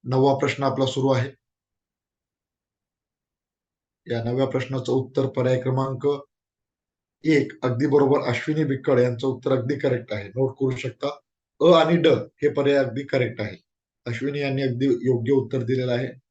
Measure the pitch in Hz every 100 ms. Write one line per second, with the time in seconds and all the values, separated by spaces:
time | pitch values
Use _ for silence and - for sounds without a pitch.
0 | 123 131 135 139 139 - 139 - 131 -
1 | 135 123 117 - _ _ _ _ _ _
2 | _ _ _ _ _ _ _ _ _ _
3 | _ _ _ _ _ _ _ _ _ _
4 | - 117 113 127 135 - 127 131 120 127
5 | - - 135 - 127 127 131 131 135 131
6 | 143 143 - _ _ _ _ _ _ _
7 | _ _ 151 147 - - 127 117 143 135
8 | 139 135 120 120 - 151 147 131 - 127
9 | 123 120 135 131 143 131 113 143 143 123
10 | - 104 98 104 131 - 135 123 127 -
11 | 143 147 _ _ _ _ 160 165 160 170
12 | 160 120 - _ 143 143 139 139 127 113
13 | 143 135 123 120 107 90 _ _ _ _
14 | - 113 135 143 139 135 135 120 135 120
15 | 123 120 110 139 107 131 117 131 127 120
16 | 127 - _